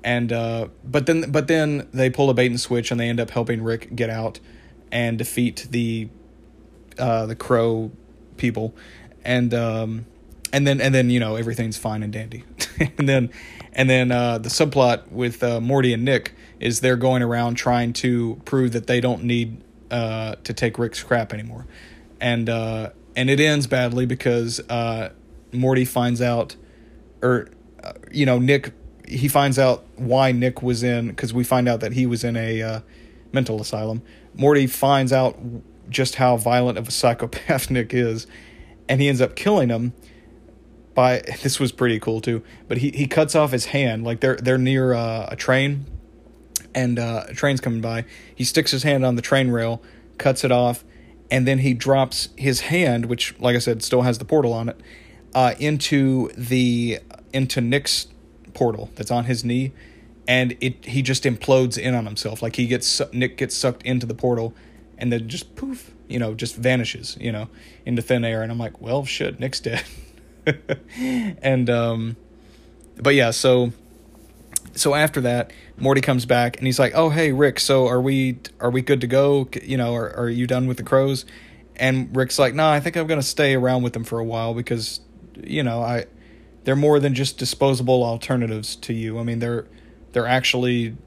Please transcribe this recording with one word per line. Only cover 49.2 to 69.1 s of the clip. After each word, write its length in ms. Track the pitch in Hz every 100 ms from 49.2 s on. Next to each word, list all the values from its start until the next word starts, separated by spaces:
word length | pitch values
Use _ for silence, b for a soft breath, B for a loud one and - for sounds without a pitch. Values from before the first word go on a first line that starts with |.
train 280 | - 135 127
rail, 320 | 120 113 117 B B B -
cuts 260 | 139 135
it 80 | 131
off, 320 | 123 123 120 - B B B -
and 160 | 131 127
then 120 | 135
he 140 | 131
drops 560 | 120 135 135 127 - - -
his 240 | 135 127
hand, 460 | - 170 160 120 117
which, 260 | 120 - -
like 160 | 123 120
I 40 |
said, 240 | - -
still 200 | - 127
has 160 | 123 117
the 60 | 107
portal 280 | 156 127
on 160 | 117 117
it, 100 | - B B B B B
uh, 220 | 131 127 -
into 680 | 147 151 - 143 135 131 113 -
the, 600 | 120 127 123 120 120 107 - - -
into 260 | 135 131 -
Nick's 480 | 120 139 139 - - - - - -
portal 380 | - 120 104 -
that's 160 | - 107
on 160 | 120 117
his 180 | 120
knee, 280 | 120 120 135 B B B B - -
and 280 | 127 127 -
it, 240 | 131 127 -
he 160 | 127
just 220 | 135 131
implodes 520 | 139 117 - 131 127 117
in 200 | 131 123
on 100 | 107
himself. 380 | 104 107 110
Like, 120 | 117 -
he 120 | 120
gets 180 | 123 -
su-, 240 | - -
Nick 260 | 123 127 -
gets 180 | 123 -
sucked 260 | 131 120
into 240 | 123 127 117
the 80 |
portal, 400 | 117 127 120 113 B B B B -
and 120 | 123
then 160 | 120 113
just 280 | 165 - -
poof, 360 | 269 254 - - -
you 120 | 123
know, 160 | 113 110
just 200 | - -
vanishes, 640 | 120 127 110 - - -
you 120 | 120
know, 180 | 107 110 B B B
into 200 | - 120
thin 200 | - 123
air. 200 | 117 110
And 80 | 113
I'm 80 | 117
like, 200 | 117 -
"Well, 260 | 113 135
shit, 340 | 135